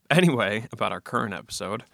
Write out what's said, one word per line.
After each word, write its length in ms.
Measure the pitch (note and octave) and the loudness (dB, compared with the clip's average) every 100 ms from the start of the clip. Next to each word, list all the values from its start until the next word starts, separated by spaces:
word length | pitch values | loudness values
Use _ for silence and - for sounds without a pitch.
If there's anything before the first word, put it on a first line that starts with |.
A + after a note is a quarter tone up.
| - | 2
anyway, 580 | D#3 F3 B2 G2 G#2+ A#2 | 4 6 4 0 -2 -6
about 180 | A2+ G#2 | -4 -4
our 100 | F#2 | -4
current 320 | - B2 A2+ | -4 -2 -2
episode. 520 | F2+ - - F#2+ A2+ - | -6 -10 -8 -6 -8 -10